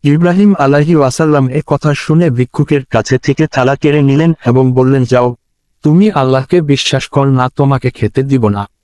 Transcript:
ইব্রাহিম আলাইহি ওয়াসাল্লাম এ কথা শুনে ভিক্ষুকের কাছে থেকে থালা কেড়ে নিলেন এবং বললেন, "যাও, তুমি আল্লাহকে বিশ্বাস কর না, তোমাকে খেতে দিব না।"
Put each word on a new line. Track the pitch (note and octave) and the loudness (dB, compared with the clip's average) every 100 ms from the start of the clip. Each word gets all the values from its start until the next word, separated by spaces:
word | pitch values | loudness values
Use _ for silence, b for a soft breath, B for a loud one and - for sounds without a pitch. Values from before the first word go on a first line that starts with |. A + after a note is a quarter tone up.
ইব্রাহিম | C#3+ D3+ F3 F3+ G#3 F#3 | 2 2 2 2 2 2
আলাইহি | C#3 C#3+ D3+ E3 | 2 2 2 2
ওয়াসাল্লাম | C3+ - D#3+ D3 C3 | 0 0 0 0 0
এ | C3+ - | -4 -4
কথা | C#3+ D3+ | -2 -2
শুনে | C#3+ - D#3 E3+ | -4 -2 0 0
ভিক্ষুকের | A#2+ B2 - C#3+ D3 C3 | 0 -4 -2 -2 -2 -2
কাছে | A#2 G#2+ C3 | -4 -2 -2
থেকে | - C#3 D#3 | -2 -2 -2
থালা | - B2+ C#3 | 0 -2 0
কেড়ে | D3+ D3 | 0 2
নিলেন | C#3 C#3 E3 D#3+ A#2+ | 2 2 0 0 0
এবং | B2+ C3 | 0 0
বললেন, | B2+ B2+ C3+ | 0 0 0
"যাও, | B2 B2 B2 A#2+ _ _ _ _ | 0 0 0 -4 _ _ _ _
তুমি | D3+ E3 G#3+ | 0 2 2
আল্লাহকে | E3+ C3 C3 C3+ F3+ | 0 0 0 0 -2
বিশ্বাস | D3+ C#3 - C3+ - | 0 -2 -2 -4 -2
কর | - C#3 | -2 0
না, | C3 B2+ | 0 -2
তোমাকে | - C#3 C3+ B2+ | 0 0 0 -4
খেতে | - G#2 C3+ | -4 -4 -2
দিব | C3+ C3+ G#2+ | -2 0 0
না।" | G2+ G2+ _ | -2 -8 _